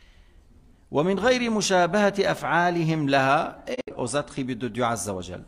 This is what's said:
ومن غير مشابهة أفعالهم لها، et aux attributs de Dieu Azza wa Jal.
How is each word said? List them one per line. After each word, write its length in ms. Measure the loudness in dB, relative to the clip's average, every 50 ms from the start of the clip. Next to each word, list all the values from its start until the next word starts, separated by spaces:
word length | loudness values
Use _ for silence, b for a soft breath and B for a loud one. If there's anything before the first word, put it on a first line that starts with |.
| b b b b b b b b b b -20 -20 -20 -20 -20 _ _ -6
ومن 280 | -2 0 2 2 2 2
غير 300 | 2 2 2 2 2 0
مشابهة 640 | 0 0 0 2 4 4 4 4 4 2 2 2 2 2
أفعالهم 920 | 0 0 0 -2 -2 0 2 2 2 2 2 0 0 0 0 0 0 2
لها، 480 | 2 4 4 4 4 2 2 -2 -6 -12 -10 -10
et 240 | -8 -8 -8 -10 -8 -6
aux 180 | -6 -4 -2
attributs 400 | -4 -4 -4 -6 -8 -6 -6 -6
de 140 | -6 -6 -6
Dieu 160 | -4 -2 -2
Azza 280 | -2 -2 -2 -4 -6 -6
wa 80 | -6
Jal. 220 | -8 -10 -12 -14 -14